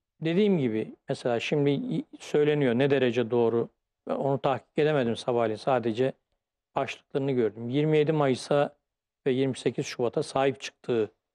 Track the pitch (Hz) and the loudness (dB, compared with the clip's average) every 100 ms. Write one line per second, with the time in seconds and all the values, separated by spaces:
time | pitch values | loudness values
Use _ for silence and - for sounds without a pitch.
0 | _ _ 160 170 214 180 127 110 226 - | _ _ -2 2 4 4 2 0 -4 -8
1 | - 135 127 117 - 151 143 139 127 160 | -8 -4 -2 -2 0 0 2 0 -2 -6
2 | - - - 151 147 147 135 117 139 139 | -6 -14 -2 2 2 4 2 2 2 4
3 | 127 120 113 120 117 117 - _ _ _ | 2 0 0 2 2 0 -2 _ _ _
4 | - - 139 139 143 123 - - 151 147 | -8 -4 -2 0 -2 -2 -4 0 0 2
5 | 117 110 - 120 113 107 - 127 117 110 | 0 -2 -2 0 0 -2 -2 0 0 0
6 | 131 - _ _ _ _ _ 139 135 - | -2 -4 _ _ _ _ _ -6 -6 -8
7 | _ 147 139 127 110 110 120 139 156 156 | _ -4 0 0 0 -2 -4 -2 2 2
8 | 147 156 139 120 - 143 147 - _ _ | 2 2 2 0 0 0 0 -4 _ _
9 | _ _ 139 127 135 120 - 120 139 - | _ _ -2 0 0 -2 -4 -4 -6 -4
10 | 120 160 139 135 139 127 - - - 120 | -2 -2 -4 0 0 -2 -10 -12 -2 -2
11 | 104 - _ | -2 -6 _